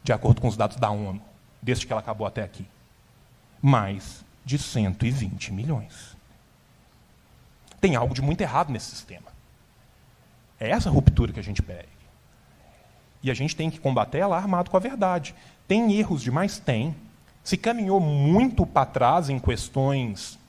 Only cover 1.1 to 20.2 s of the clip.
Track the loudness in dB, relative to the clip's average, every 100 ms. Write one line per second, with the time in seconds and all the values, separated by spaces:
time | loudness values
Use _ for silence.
1.1 | -8 -12 -20 _ _ -4 -4 -4 -6 -6
2.1 | -6 -6 -6 -8 -10 -18 _ _ _ _
3.1 | _ _ _ _ 0 2 2 0 -6 -12
4.1 | -18 -20 _ -6 -6 -4 -2 -2 0 -2
5.1 | -2 -4 -8 -8 -6 -4 -4 -6 -16 -20
6.1 | -20 _ _ _ _ _ _ _ _ _
7.1 | _ _ _ _ _ -20 -2 0 2 0
8.1 | -2 -2 0 0 0 0 -4 -8 -16 -18
9.1 | -20 -20 -20 _ _ _ _ _ _ _
10.1 | _ _ _ _ -8 -2 0 2 4 6
11.1 | 4 2 -2 -8 -6 -6 -10 -18 -20 -20
12.1 | -20 _ _ _ _ _ _ _ _ _
13.1 | _ -4 -2 -4 -4 -6 -2 0 0 0
14.1 | 0 0 0 0 -2 2 0 0 -2 0
15.1 | 0 -4 -14 -20 -10 -2 2 4 2 2
16.1 | -2 -2 0 0 -2 -2 -2 -2 -6 -14
17.1 | -20 _ -16 -4 -2 0 -2 2 2 4
18.1 | 4 6 6 4 2 2 2 0 2 4
19.1 | 4 2 -2 -2 -2 -2 0 0 0 -2
20.1 | -6